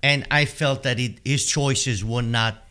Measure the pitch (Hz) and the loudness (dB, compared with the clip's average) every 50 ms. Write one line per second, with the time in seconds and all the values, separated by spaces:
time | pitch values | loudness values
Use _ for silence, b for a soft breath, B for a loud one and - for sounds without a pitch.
0 | 139 143 143 139 - - - 147 147 143 - - 156 139 135 131 - 135 123 117 | 4 4 4 2 2 0 2 2 2 0 -2 -2 0 0 0 0 -2 -2 -2 0
1 | 123 120 101 - - 127 143 139 - - - 156 139 139 131 - - 135 117 92 | -2 -4 -4 -6 -4 -2 -2 0 0 -2 -2 0 0 0 0 0 0 -2 -2 -2
2 | 98 110 113 120 120 117 117 117 113 113 107 - - - | -2 -2 -2 -2 -2 0 0 2 0 0 -2 -6 -16 -20